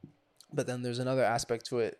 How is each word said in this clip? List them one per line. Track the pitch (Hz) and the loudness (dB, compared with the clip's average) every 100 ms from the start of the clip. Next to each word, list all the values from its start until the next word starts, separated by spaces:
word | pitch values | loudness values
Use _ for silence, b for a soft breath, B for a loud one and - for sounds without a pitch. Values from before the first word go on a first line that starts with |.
| - _ _ _ - | -20 _ _ _ -8
But | 139 123 | -4 -4
then | 123 | -4
there's | 123 120 | -4 -2
another | 127 131 | 0 2
aspect | 110 120 - 117 - | 4 2 0 -4 -2
to | 123 | 0
it, | 110 - | 0 -2